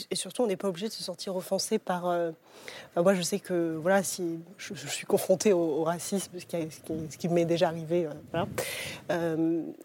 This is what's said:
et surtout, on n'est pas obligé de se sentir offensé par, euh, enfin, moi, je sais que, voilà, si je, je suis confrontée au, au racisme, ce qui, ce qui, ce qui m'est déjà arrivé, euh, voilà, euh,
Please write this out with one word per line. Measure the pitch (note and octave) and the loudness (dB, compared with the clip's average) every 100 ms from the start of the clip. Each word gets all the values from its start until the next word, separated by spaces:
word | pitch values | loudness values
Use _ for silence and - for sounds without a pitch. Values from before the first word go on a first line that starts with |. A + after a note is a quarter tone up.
| - | -6
et | F3+ | -6
surtout, | F#3 - | -4 0
on | A#3 | 0
n'est | F#3 | 0
pas | G3 | -2
obligé | E3+ A3 | -2 -6
de | |
se | - | -6
sentir | F3+ E3+ G3+ F#3 | -8 -8 -6 -6
offensé | - F#3+ - F3+ | -2 -2 0 -2
par, | - F3+ F3 | 0 -2 0
euh, | F3 E3+ D#3+ _ - - - - | 2 0 -4 _ -20 -16 -16 -2
enfin, | E3+ | 4
moi, | F3+ | 6
je | F#3 | 4
sais | E3+ G3+ | 2 -2
que, | - F3 E3+ D#3+ | 0 0 0 0
voilà, | E3+ G3 | 4 4
si | - - E3+ E3 E3+ - | 2 -2 -4 -4 -8 -14
je, | - | -12
je | D#3+ C#3+ | -10 -6
suis | - | -6
confrontée | - G3+ - F#3 G#3+ | 2 2 4 4 6
au, | F3 | 6
au | E3 D3 | 4 2
racisme, | D#3+ E3+ - G3 - F3+ | 0 -2 -2 -4 -4 -10
ce | - | -6
qui, | E3+ D#3+ | -4 -4
ce | - | -8
qui, | - D#3+ D#3 | -8 -6 -6
ce | - | -4
qui | E3+ | 2
m'est | E3+ | 4
déjà | E3 E3 F3 | 4 4 2
arrivé, | E3 D#3+ F3 D#3 | 0 0 0 0
euh, | D3+ - | -6 -6
voilà, | E3 - - - - - - - | -2 -2 -4 -6 -6 -8 -8 -2
euh, | E3+ E3+ D#3+ E3 E3 D3 - | 0 0 2 2 2 -2 -10